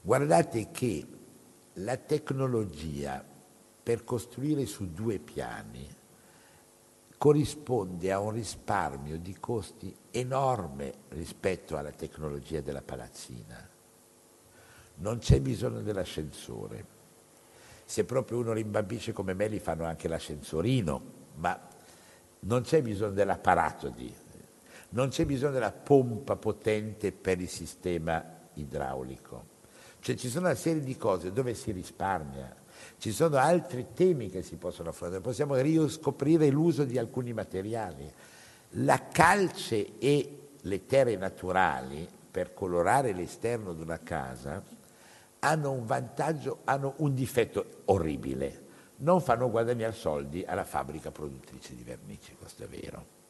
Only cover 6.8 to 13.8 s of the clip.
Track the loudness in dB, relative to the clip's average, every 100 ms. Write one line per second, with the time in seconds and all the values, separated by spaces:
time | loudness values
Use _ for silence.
6.8 | -20 -20 -20 4 6 6 4 -2 -2 -2
7.8 | -2 -2 0 0 0 -4 -6 -10 -2 0
8.8 | 0 -4 -8 -8 -8 -12 -4 -4 -4 -12
9.8 | -14 -14 -8 -6 -2 0 2 0 -2 -6
10.8 | -8 -10 -12 -10 -10 -2 -2 -2 -4 -6
11.8 | -6 -8 -12 -8 -8 -8 -6 -6 -4 -8
12.8 | -8 -12 -12 -16 -16 -16 -16 -18 -20 -20